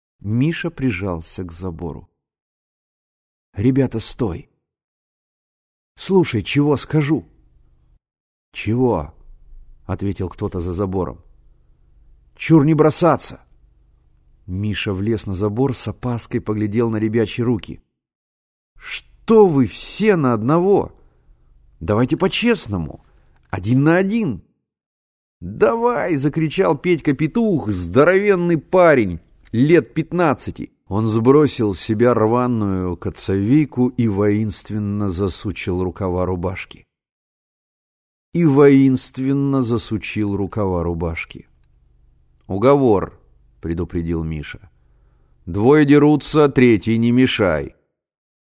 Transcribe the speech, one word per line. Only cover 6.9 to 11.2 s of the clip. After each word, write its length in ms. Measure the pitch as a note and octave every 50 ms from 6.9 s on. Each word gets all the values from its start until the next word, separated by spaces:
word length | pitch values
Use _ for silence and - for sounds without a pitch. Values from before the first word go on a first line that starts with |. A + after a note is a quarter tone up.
| D3+ D#3 C#3+ C#3+ D#3+ G#2+ - _ _ _ _ _ _ _ _ _ _ _ _ _ _ _ _ _ _ _ _ _ _ _ _ _
"Чего?" — 640 | - - - G#2 A#2 B2 B2+ A#2+ G2+ D#2+ D2 - - _ - - - - - - - - - - - - _
ответил 440 | - F#2+ - G2+ G2+ F#2 - F#2+ E2+
кто-то 280 | - - G#2+ F#2+ - F2+
за 120 | E2+ F#2
забором. 480 | F2 F#2 G#2 F#2 F#2+ F#2+ E2+ C2 - -